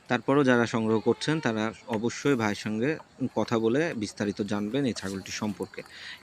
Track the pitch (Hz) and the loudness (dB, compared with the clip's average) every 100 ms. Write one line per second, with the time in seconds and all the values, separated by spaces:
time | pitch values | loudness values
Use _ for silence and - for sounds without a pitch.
0 | - 127 - 143 131 120 113 117 110 110 | -4 -2 2 4 6 6 4 2 2 2
1 | 117 110 - 156 131 110 110 - - 110 | 2 2 0 0 0 0 -2 -4 -4 -2
2 | 117 - 143 127 107 101 107 107 135 156 | -2 0 0 2 2 0 -4 -2 -2 -2
3 | - - 123 - 107 113 113 135 165 120 | -8 -6 -4 -2 0 2 2 2 0 -4
4 | 104 - 104 98 101 104 104 131 135 - | -6 -4 -2 -2 -2 -2 -2 0 -2 -2
5 | 95 98 92 - 107 92 95 - - - | -6 -8 -8 -6 -4 -4 -8 -10 -16 -16
6 | - - | -16 -8